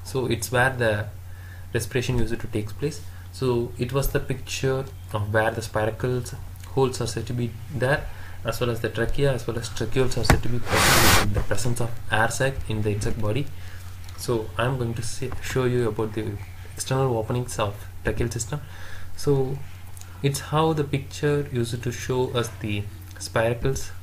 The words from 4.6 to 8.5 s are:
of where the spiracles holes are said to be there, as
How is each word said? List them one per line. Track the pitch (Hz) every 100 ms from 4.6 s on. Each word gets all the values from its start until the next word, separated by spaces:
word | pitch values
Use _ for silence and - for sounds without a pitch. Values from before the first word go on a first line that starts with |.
| 135 131 139 - -
of | 110 104
where | 107 110
the | 113
spiracles | 110 - 110 107 127 123 120 - - - -
holes | - 131 -
are | 120
said | - 110
to |
be | 120 120 - -
there, | 135 123 156 - - - -
as | 117